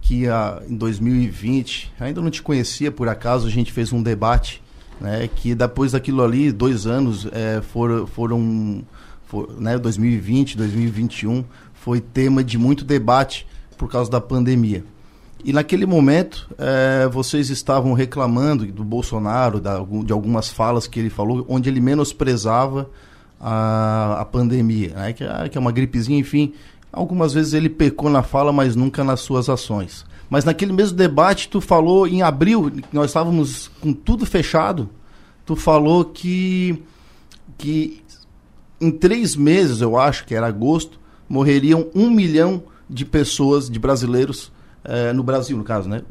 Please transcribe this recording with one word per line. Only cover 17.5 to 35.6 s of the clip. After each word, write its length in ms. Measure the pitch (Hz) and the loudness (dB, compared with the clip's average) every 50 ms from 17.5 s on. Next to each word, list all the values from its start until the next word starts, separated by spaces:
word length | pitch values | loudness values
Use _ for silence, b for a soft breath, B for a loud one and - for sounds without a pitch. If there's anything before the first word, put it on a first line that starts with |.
estavam 420 | 139 120 - - 135 135 123 131 | -4 -4 -2 0 0 2 2 2
reclamando 720 | 123 127 131 127 - 147 131 120 117 123 139 151 147 120 110 | 2 2 0 -2 -2 -2 -2 0 2 2 2 2 2 0 -2
do 160 | 98 95 104 | -6 -8 -8
Bolsonaro, 800 | 107 104 113 123 120 - 117 110 104 104 113 127 127 117 107 104 | -8 -6 -4 -4 -4 -4 -4 -4 -2 -2 0 0 0 0 0 -2
da, 180 | 90 101 98 92 95 95 107 107 110 | -4 -4 -4 -6 -6 -6 -6 -6 -2
de 80 | 110 | -2
algumas 360 | 110 107 101 110 120 110 107 - | -2 -2 0 0 -2 -2 -2 -4
falas 400 | - - 110 117 123 117 113 - | -4 -2 0 0 0 -2 -2 -4
que 100 | - 120 | -6 -4
ele 120 | 113 110 | -4 -4
falou, 360 | - - 104 107 123 123 123 - | -4 -2 -2 -2 -2 -2 -4 -2
onde 200 | 131 127 120 135 | -2 -2 0 0
ele 120 | 135 127 | 0 2
menosprezava 1120 | 123 131 143 151 143 - - - 139 131 123 110 101 110 113 123 135 135 135 139 135 131 b b b b b b b b b _ | 2 2 2 2 0 -2 -2 -2 0 0 0 0 0 0 2 2 2 0 -2 -6 -6 -8 b b b b b b b b b _
a, 760 | - 113 110 110 110 110 110 110 110 110 110 110 107 104 104 80 | -6 -4 -2 0 0 0 0 0 0 0 0 0 0 0 -2 -4
a 40 | 107 | -4
pandemia, 720 | - - 123 123 117 127 127 113 113 113 110 98 85 76 | -4 -2 0 0 2 2 2 2 2 0 0 -2 -4 -6
né? 180 | 95 98 110 | -8 -8 -8
Que, 100 | 117 - | -8 -8
ah, 260 | - - 53 - 82 - | -8 -8 -6 -6 -6 -6
que 80 | - | -4
é 40 | 135 | -2
uma 100 | 127 120 | -2 0
gripezinha, 480 | 113 127 131 123 - 120 110 120 147 143 | 0 0 -2 0 -2 -4 -2 0 0 0
enfim. 360 | 135 - - 147 151 143 147 B B B B B B - | 0 2 0 0 0 0 -2 B B B B B B -12
Algumas 400 | - 170 180 175 180 180 160 151 | -8 -6 -4 -4 0 0 0 2
vezes 200 | 135 156 156 143 | 2 0 0 2
ele 160 | 147 156 160 156 | 0 0 0 0
pecou 420 | 156 - 156 135 - - 147 151 | 2 2 2 2 2 0 0 2
na 120 | 143 135 | 2 2
fala, 300 | 120 - - 139 143 147 | 2 2 0 2 2 2
mas 220 | 143 143 135 127 110 | 2 2 2 2 2
nunca 300 | 120 127 135 - 147 139 | 2 0 0 0 -2 -2
nas 160 | 135 131 123 | -2 -2 -4
suas 280 | - - 135 127 120 139 | -4 -2 -2 -2 0 0
ações. 560 | 131 123 - - 107 101 92 - - - - b b b b b | -2 -2 -4 -4 -6 -6 -6 -8 -12 -18 -20 b b b b b
Mas 160 | 135 147 - | -2 0 2
naquele 280 | 165 160 - 202 196 | 2 0 0 -2 0
mesmo 240 | 190 185 214 202 175 | 2 2 2 2 4
debate, 520 | 180 185 175 139 147 165 190 196 190 - - | 2 2 4 4 4 4 4 4 0 -2 -4
tu 120 | - 196 | -4 -4
falou 480 | - - 180 165 160 170 185 190 190 165 | 0 4 4 4 6 6 6 4 4 4
em 120 | 180 185 | 2 2
abril, 520 | 180 160 139 135 165 202 233 220 156 143 147 139 - - | 2 2 2 2 2 4 4 2 2 0 -4 -6 -10 -6
nós 180 | - 147 147 139 | -2 -2 -2 0
estávamos 600 | - 160 165 170 175 160 147 127 123 - - - - - | 0 0 0 2 2 0 0 0 -4 -8 -12 -16 -16 -6
com 120 | - 151 | -4 -4
tudo 340 | 143 - - - 240 220 220 | -4 0 0 0 0 2 0
fechado, 640 | - - 180 143 - - 160 170 202 190 156 107 98 - b b b b b b b b b b | 0 0 0 0 2 2 2 2 2 -2 -4 -6 -8 -10 b b b b b b b b b b
tu 80 | - 160 | -6 -6
falou 500 | - | -2